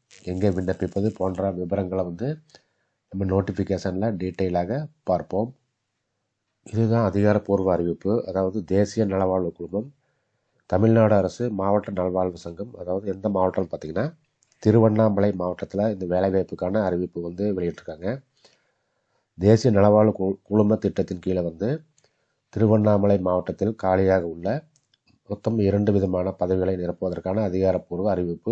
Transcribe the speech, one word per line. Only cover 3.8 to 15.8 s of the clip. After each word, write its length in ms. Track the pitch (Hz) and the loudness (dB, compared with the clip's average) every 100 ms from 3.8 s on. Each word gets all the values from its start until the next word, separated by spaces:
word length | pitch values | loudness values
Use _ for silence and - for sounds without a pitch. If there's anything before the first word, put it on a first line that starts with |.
| 95 92 110 95 | -4 -4 -4 -4
டீட்டெயிலாக 560 | 92 87 95 87 87 131 156 _ | -6 -4 -2 -2 -2 -4 -8 _
பார்ப்போம். 460 | - 90 - 92 117 - _ _ _ _ _ _ _ _ _ _ - | -2 -2 -2 -4 -4 -8 _ _ _ _ _ _ _ _ _ _ -6
இதுதான் 400 | 107 113 117 104 | -2 2 2 2
அதிகாரப்பூர்வ 640 | 98 104 104 - 98 95 | 2 2 2 2 0 2
அறிவிப்பு. 420 | 87 87 82 95 117 - | 2 0 -2 -2 -2 -2
அதாவது, 320 | 92 95 104 | -2 -2 -4
தேசிய 420 | 85 95 101 - 104 | 0 0 2 0 0
நலவாழ்வு 460 | 95 95 92 87 | 0 0 0 -2
குழுமம், 380 | - 85 98 135 - _ _ _ _ _ _ - | -6 -8 -6 -8 -12 _ _ _ _ _ _ -2
தமிழ்நாடு 460 | 92 110 113 107 104 | 2 4 6 6 4
அரசு 280 | 92 - 120 | 2 -2 -6
மாவட்ட 400 | 101 95 104 101 | -2 0 0 0
நலவாழ்வு 460 | 95 92 92 92 87 | -4 -2 0 -2 -4
சங்கம், 340 | 87 85 117 98 | -12 -12 -12 -10
அதாவது 280 | 87 92 104 | -6 -6 -6
எந்த 200 | 98 104 | -6 -2
மாவட்டம்னு 400 | 98 92 98 90 | 0 0 0 -4
பார்த்தீங்கன்னா, 380 | - 78 85 147 - _ _ _ _ | -6 -8 -4 -6 -8 _ _ _ _
திருவண்ணாமலை 640 | 107 113 110 107 110 98 104 | 4 6 6 4 2 2 0
மாவட்டத்துல 600 | 92 90 87 - 98 | 0 -4 -6 -6 -2